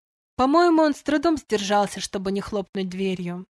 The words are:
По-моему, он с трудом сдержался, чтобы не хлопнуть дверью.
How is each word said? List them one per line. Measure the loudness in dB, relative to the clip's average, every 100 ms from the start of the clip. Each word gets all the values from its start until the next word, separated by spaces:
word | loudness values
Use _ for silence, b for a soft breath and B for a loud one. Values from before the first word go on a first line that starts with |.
| _ _ _ 0
По-моему, | 2 4 6 4
он | 2
с | 0
трудом | -2 0 0 -2
сдержался, | -2 -4 0 0 0 -4
чтобы | -8 -6 -4
не | -6
хлопнуть | -4 -6 -6 -6 -6
дверью. | -4 -4 -4 -6 -8 -12